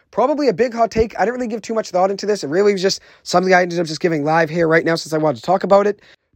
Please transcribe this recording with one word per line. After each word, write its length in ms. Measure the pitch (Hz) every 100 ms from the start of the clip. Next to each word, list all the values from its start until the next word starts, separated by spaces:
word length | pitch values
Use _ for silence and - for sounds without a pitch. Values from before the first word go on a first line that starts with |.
| _
Probably 380 | - 254 294 277
a 60 |
big 180 | 175 247
hot 180 | 233 226
take. 260 | 220 226 -
I 60 |
didn't 100 | 196
really 140 | 247 247
give 140 | 220
too 120 | -
much 160 | 220 208
thought 200 | 180 190
into 160 | 196 202
this. 160 | 202
It 60 | 139
really 240 | 175 208
was 100 | 196
just 180 | 190 - - -
something 300 | - 180 185
I 100 | 180
ended 160 | 180 170
up 80 | 160
just 140 | 156
giving 240 | 180 156
live 260 | 147 160 160
here 160 | 170 160
right 180 | 165
now 120 | 160 165
since 160 | 151
I 60 | 156
wanted 180 | 156 117
to 60 |
talk 220 | - 190
about 220 | 190 196 208
it. 140 | 202 - - _